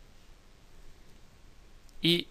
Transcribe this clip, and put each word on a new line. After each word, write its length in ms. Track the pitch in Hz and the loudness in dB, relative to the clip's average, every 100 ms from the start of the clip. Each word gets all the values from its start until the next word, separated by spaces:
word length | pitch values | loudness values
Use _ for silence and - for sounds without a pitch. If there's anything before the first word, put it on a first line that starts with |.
| - - - - - - - - - - - - - - - - - - - - | -20 -20 -20 -20 -20 -20 -20 -18 -16 -16 -20 -20 -20 -20 -20 -20 -20 -20 -18 2
i 220 | 160 175 - | 6 6 4